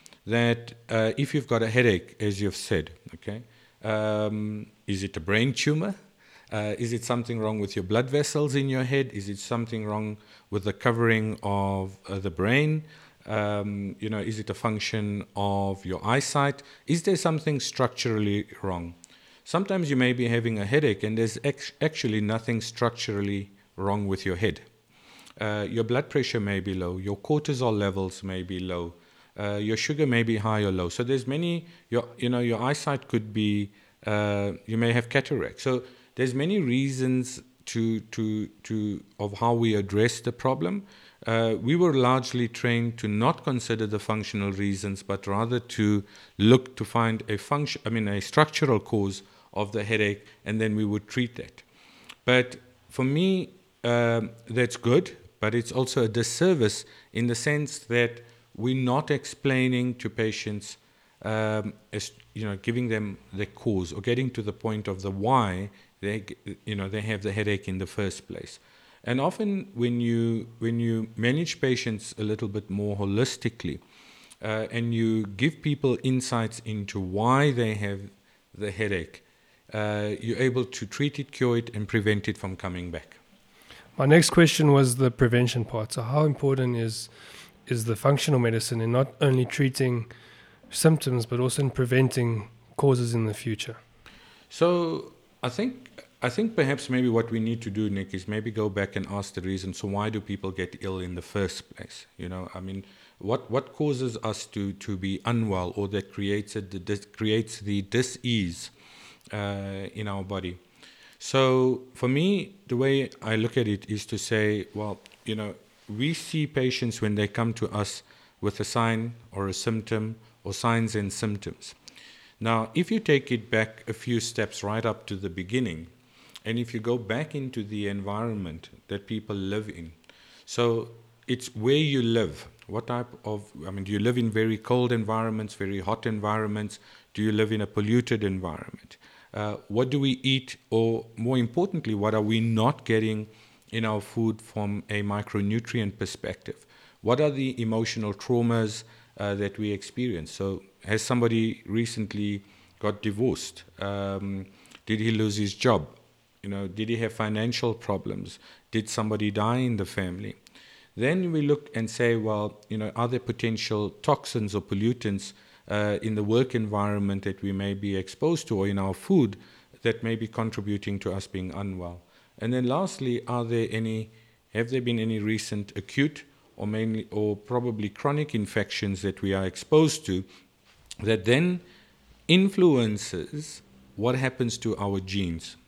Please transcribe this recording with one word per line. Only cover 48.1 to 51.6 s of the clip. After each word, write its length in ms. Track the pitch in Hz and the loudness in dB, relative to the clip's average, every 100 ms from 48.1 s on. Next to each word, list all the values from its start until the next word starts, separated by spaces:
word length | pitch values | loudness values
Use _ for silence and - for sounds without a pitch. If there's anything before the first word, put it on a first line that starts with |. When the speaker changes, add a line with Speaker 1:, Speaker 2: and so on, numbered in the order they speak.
| 101 | -2
Speaker 1:
structural 600 | - - 151 - 143 107 | 2 4 4 4 2 2
cause 420 | - 110 98 98 - - _ | 2 0 0 -4 -12 -20 _
of 180 | - 101 | -6 -4
the 120 | 107 | -4
headache, 420 | 104 110 104 104 - - | -2 2 2 0 -10 -12
and 160 | - 110 | -4 0
then 160 | 110 107 | 2 2
we 80 | |
would 220 | 104 104 - | 0 -2 -2
treat 300 | 127 120 - | -2 -2 -6
that. 260 | - - | -14 -18